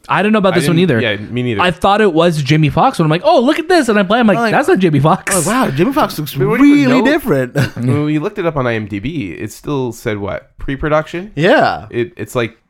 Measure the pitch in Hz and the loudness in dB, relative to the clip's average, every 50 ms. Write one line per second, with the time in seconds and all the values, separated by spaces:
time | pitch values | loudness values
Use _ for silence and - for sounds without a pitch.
0 | _ - 120 160 190 208 220 220 190 196 175 175 156 147 170 160 185 180 131 113 | _ -4 -2 0 0 2 2 2 2 2 2 2 2 2 2 2 2 2 2 2
1 | 123 113 104 101 107 - 107 123 123 123 110 98 127 180 165 - - 202 196 214 | 0 0 -2 -4 -6 -8 -6 -4 -4 -2 0 0 0 0 -2 0 0 0 2 4
2 | 220 202 156 160 170 180 170 156 143 127 156 156 156 143 135 160 190 262 254 - | 2 2 2 2 2 2 2 0 0 2 2 2 2 2 2 2 2 2 2 2
3 | 170 156 156 175 - 285 349 311 233 262 311 - 320 320 370 339 277 226 214 208 | 0 0 0 0 2 2 2 4 4 2 0 0 0 0 2 2 2 2 2 2
4 | 202 175 208 247 240 214 190 - 233 220 202 170 185 - 381 247 185 170 151 139 | 2 2 2 2 4 2 2 2 0 0 0 0 2 2 2 2 2 2 2 2
5 | 135 156 180 185 - - 196 185 151 175 220 262 254 170 135 135 175 247 277 302 | 2 2 2 0 -2 -4 -2 -2 0 0 0 0 0 -2 0 0 0 0 0 0
6 | 262 196 - - 151 - - 139 185 202 220 247 277 285 285 285 285 254 254 262 | -2 -2 -2 -6 -10 -8 -4 -2 -2 0 2 4 4 6 6 4 4 2 2 2
7 | 220 262 302 330 - - 147 135 127 123 - 139 127 - - - 117 127 147 147 | 2 2 0 0 0 0 0 0 0 -2 -2 -2 -2 -2 -2 -4 -2 -2 0 0
8 | 151 151 151 151 147 208 214 - 175 170 156 147 127 120 117 110 107 98 104 101 | 0 -2 -2 -2 -4 -4 -6 -4 -4 -4 -2 -2 -2 -2 -2 -2 -4 -6 -6 -6
9 | 98 131 175 147 101 90 73 - - 107 - - - 147 147 139 131 123 113 - | -6 -6 -6 -6 -8 -8 -8 -10 -10 -12 -12 -12 -10 -6 -4 -4 -4 -6 -6 -8
10 | - 123 107 104 101 95 - - - _ _ - - - 139 135 151 156 151 156 | -6 -6 -6 -6 -6 -8 -8 -8 -12 _ _ -12 -10 -8 -8 -6 -4 -2 -2 -2
11 | 156 - - 170 185 214 - 143 151 190 269 302 147 113 90 73 90 104 98 117 | -2 -4 -8 -12 -12 -10 -6 -2 2 2 4 4 2 0 -2 -4 -8 -8 -4 -4
12 | 120 - - - 98 - - 127 120 113 - _ _ _ | -4 -4 -6 -12 -12 -8 -4 -4 -4 -4 -8 _ _ _